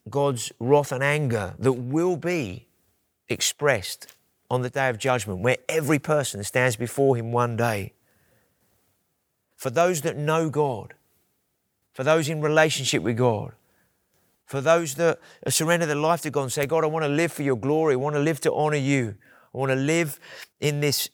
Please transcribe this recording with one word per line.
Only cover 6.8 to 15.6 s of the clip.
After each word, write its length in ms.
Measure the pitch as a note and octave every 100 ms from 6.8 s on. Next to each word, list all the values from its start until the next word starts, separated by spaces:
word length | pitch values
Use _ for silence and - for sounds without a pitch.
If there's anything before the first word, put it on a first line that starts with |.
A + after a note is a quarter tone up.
| A#2+ - C#3 B2
him 140 | A2+
one 240 | A#2+ A#2+ A2+
day, 380 | A#2 G#2 F#2+ _ _ _ _ _ _ _ _ _ _ _ _ _ _ _ _ -
for 160 | C3+
those 300 | B2 F3 F3
that 140 | D#3 B2
know 360 | D3 D#3+ D#3+
God, 420 | C#3 D3 A2+ - - _ _ _ _ _ _ _ _ _
for 120 | -
those 260 | C3 D#3+ D3
in 100 | D#3+
relationship 640 | D3+ D#3 D#3 C3+ B2+ C#3+
with 160 | F2 A#2
God, 360 | B2 G#2+ - - _ _ _ _ _ _ _ _ -
for 160 | C#3
those 320 | C#3 E3 E3 C#3
that 240 | E3+ - - - -
surrender 380 | -